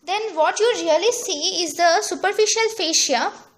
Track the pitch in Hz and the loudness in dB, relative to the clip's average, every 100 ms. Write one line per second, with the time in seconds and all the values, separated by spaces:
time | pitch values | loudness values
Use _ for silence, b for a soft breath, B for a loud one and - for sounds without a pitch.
0 | - 403 440 320 320 320 440 415 330 311 | -4 -4 -4 0 0 4 2 2 2 2
1 | 403 494 - 311 330 370 339 311 349 339 | 2 0 -4 -4 -4 -2 -4 2 2 2
2 | 415 359 370 403 427 440 453 440 330 320 | 0 -4 -2 2 2 2 -2 -2 -2 0
3 | - 247 320 - - | 0 0 -2 -8 -20